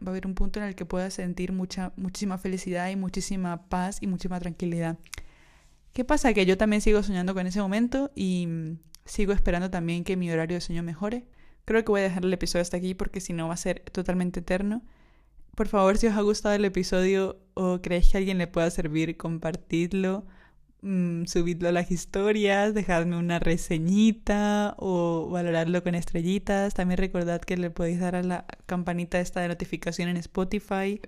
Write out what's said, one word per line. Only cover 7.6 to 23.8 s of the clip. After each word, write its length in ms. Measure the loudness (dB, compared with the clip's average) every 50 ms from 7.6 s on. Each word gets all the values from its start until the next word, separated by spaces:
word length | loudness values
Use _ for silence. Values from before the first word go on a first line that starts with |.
momento 500 | -2 0 0 2 2 2 2 0 -2 -2 -4
y, 320 | -2 -2 0 0 0 -2 -2
mm, 300 | -4 -6 -6 -8 -8 -10 -14 -18 -20 -20 -18
sigo 280 | -6 -2 2 2 4 6
esperando 360 | 6 6 6 4 2 0 -2
también 340 | -2 -2 -2 0 -2 -2 -2
que 140 | 0 0 0
mi 120 | 0 0
horario 260 | 0 0 0 0 -2 -4
de 40 |
sueño 220 | -4 -4 -4 -4 -4
mejore. 420 | -4 -6 -4 -4 -4 -4 -6 -8 -12 -18 -20 -20 -20 -20 -10 _
Creo 200 | 0 2 2 4
que 80 | 4
voy 100 | 4 2
a 40 | 2
dejar 200 | 2 0 0 0
el 80 | 0 0
episodio 280 | 0 0 0 0 0
hasta 160 | 0 0 -2 -4
aquí 160 | -4 -4 -4
porque 280 | -2 -4 -4 -4 -6
si 120 | -6 -6 -6
no 140 | -4 -4 -4
va 60 | -4
a 40 | -4
ser 240 | -2 -2 -4 -4 -6 -8
totalmente 500 | -6 -4 -2 0 0 0 0 -2 -2 -4
eterno. 420 | -2 -2 -2 0 0 -2 -2 -4 -6 -10 -16 -20 -20 -20 _ _ _ _ _ -20 -20 -8 -4
Por 120 | -2 0 2
favor, 300 | 4 4 6 6 6 6
si 100 | 4 4
os 80 | 4
ha 60 | 2
gustado 320 | 2 2 2 2 0 0 2
el 100 | 2 2
episodio 720 | 0 0 0 -2 0 2 2 4 4 2 2 0 -2 -4 -8 -16 _ _
o 280 | -2 0 0 0 -2
creéis 300 | -2 -2 4 8 8 8
que 60 | 8 8
a 20 |
alguien 180 | 4 0 0 0
le 100 | 0 0
pueda 220 | 0 0 0 0
servir, 480 | 0 0 -2 -2 0 0 -2 -2 -4 -6
compartidlo. 1080 | -6 -6 -6 -4 -4 -4 -6 -6 -6 -2 0 0 0 0 0 0 0 0 -2 -4 -6 -10 -16 -20 -20 -20 _ -20 -20 _ _ _
Mm, 440 | -6 -2 0 0 0 0 -2 -4 -4
subidlo 440 | -2 0 0 0 0 0 0 0 0
a 20 |
las 180 | 2 2 0 0
historias, 840 | -2 -4 -4 -4 -4 0 2 2 2 2 2 2 2 2 2 2 0
dejadme 420 | 0 0 0 0 0 2 0 0 -2
una 220 | -2 -2 0 0
reseñita 1400 | 2 2 2 2 0 -2 -2 0